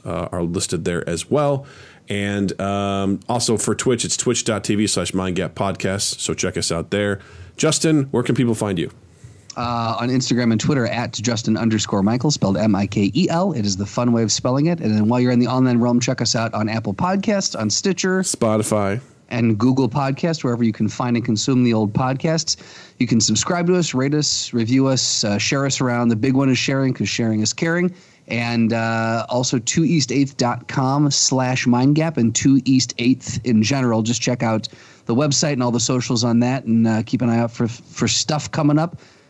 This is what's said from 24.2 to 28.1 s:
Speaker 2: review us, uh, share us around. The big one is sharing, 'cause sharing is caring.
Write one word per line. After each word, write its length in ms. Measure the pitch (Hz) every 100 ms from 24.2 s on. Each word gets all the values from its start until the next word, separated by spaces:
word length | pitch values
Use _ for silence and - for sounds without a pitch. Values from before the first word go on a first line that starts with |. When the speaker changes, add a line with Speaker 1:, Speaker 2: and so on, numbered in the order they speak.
| 147 - -
Speaker 2:
review 320 | 120 113 131 135
us, 380 | 131 - -
uh, 120 | 107 104
share 300 | - 143 139
us 160 | 135
around. 260 | 127 120 120
The 80 | 110
big 160 | 131
one 160 | 127 135
is 80 | 123
sharing, 380 | - 135 135
'cause 160 | 127 101
sharing 300 | - 113 107
is 100 | 107
caring. 400 | - 165 170 180 180 -